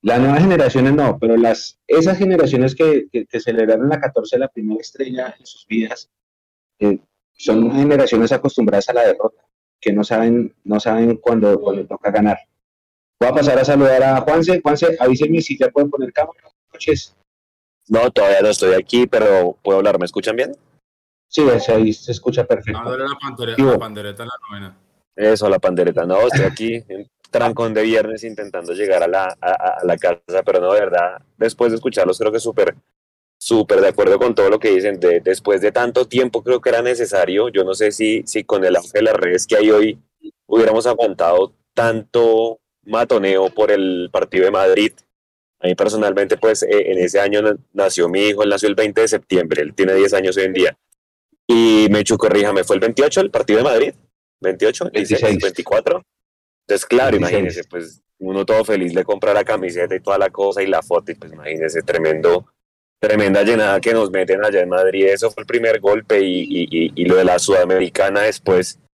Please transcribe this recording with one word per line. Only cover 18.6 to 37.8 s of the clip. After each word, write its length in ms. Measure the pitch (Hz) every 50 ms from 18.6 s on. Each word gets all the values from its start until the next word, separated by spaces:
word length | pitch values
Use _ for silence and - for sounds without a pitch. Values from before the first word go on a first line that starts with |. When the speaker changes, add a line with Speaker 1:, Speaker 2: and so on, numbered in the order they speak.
| 98 92 92
Speaker 2:
aquí, 320 | 92 92 - - 120 123
pero 500 | 120 - 113 107 104 98 92 90 87 - _ _
puedo 160 | 98 98 95
hablar. 180 | 98 104 95
¿Me 80 | 87 90
escuchan 300 | 87 - 104 - 113 110
bien? 200 | 120 135 - - _ _ _ _ _ _ _ _ _ _ _ _ _ _
Speaker 1:
Sí, 140 | _ - - 147 135 120
ese 200 | 110 - - 113
ahí 200 | 110 110 110 107
se 180 | - - -
escucha 340 | 120 - - 127 117 123 117
perfecto. 340 | - 120 101 101 107 104 113
Speaker 3:
Ah, 120 | 117 120
dale 120 | 127 131 135
la 140 | 139 143 -
pantere-, 360 | 139 139 123 113 123 113 113
Speaker 1:
Vivo. 160 | 117 135 135
Speaker 3:
la 80 | 120 107
pandereta 440 | 120 110 104 104 101 104 101 - 117
en 60 | 117
la 60 | 127 - -
novena. 300 | - 101 101 98 92 95 _ _ _ _ _ _ _ _
Speaker 2:
Eso, 340 | - 104 107 110 101 104 101
la 100 | 95 92
pandereta. 460 | - 95 90 87 90 87 78 - 85
No, 160 | 87 92 98
estoy 240 | 113 127 - - -
aquí 400 | 95 - - 110 113 117 117 110
en 220 | _ 95 98 104 _ _ _ _ _
trancón 440 | - 117 117 117 110 117 117 113 110
de 100 | 110 110
viernes 400 | 113 113 110 107 107 110 107 -
intentando 500 | 113 107 101 104 101 95 92 85 85 87
llegar 300 | 95 104 98 92 87 85
a 40 |
la, 160 | 85 92 95 95 92 - _
a, 100 | - 90
a, 280 | 92 - 90 92 - -
a 40 | -
la 120 | 87 -
casa, 460 | 170 - 90 85 85 _ - 87 95 92
pero 160 | - 92 90
no, 120 | 90 90 98
de 60 | 104
verdad, 420 | 101 95 87 87 87 90 92 - _ _ _
después 340 | _ 117 117 - - 123 117
de 40 | 113
escucharlos 440 | 113 - 135 110 104 92 92 92 -
creo 120 | 113 107
que 80 | 107 113
súper, 360 | 107 117 - 110 98 87 - _ _ _ _ _ _ _ _ _ _ _ _
súper 440 | _ - - 120 110 107 - 101 95
de 80 | 95 95
acuerdo 300 | 87 - 101 92 98 98
con 160 | 120 123 113
todo 140 | - - -
lo 100 | 107 107
que 100 | - 110
dicen. 300 | 98 92 95 104 101 90
De, 200 | 85 87 87 87
después 400 | - 92 95 - _ 104 101 92
de 120 | 95 107
tanto 360 | - 120 120 120 120 123 127
tiempo 360 | - 123 123 127 123 - 117 110
creo 180 | 120 127 120
que 80 | - 127
era 120 | 117 117
necesario. 680 | 120 123 123 117 120 95 101 95 87 87 92 101 113 123
Yo 140 | 107 98 92
no 80 | 92 95
sé 180 | 92